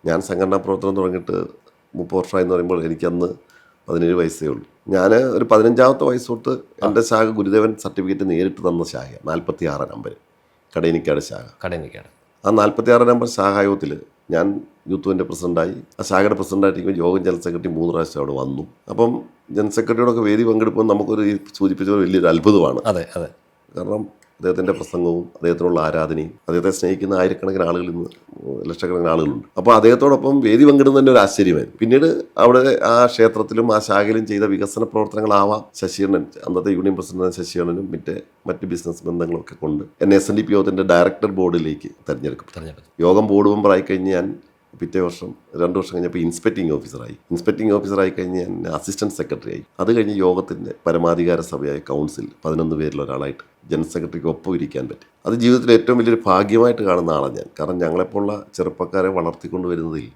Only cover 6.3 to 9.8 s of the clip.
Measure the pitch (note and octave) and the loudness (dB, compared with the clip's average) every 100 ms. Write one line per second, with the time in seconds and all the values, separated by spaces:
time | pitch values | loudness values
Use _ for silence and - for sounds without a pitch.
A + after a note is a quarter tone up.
6.3 | A2+ - B2+ - - G#2+ G#2 A#2 A2 A2+ | -6 -6 -6 -10 -6 0 0 2 2 2
7.3 | G#2+ G2 G#2+ A2 G#2+ F#2+ - F#2 G2 F#2+ | 0 2 2 2 -2 -8 -6 -4 -2 -2
8.3 | E2+ F#2 F#2 F2+ E2+ E2 B1 C2 - - | 0 -2 -2 -4 -2 -6 -8 -14 -12 -6
9.3 | E2 E2+ - D#2+ C#2+ | -6 -6 -6 -6 -6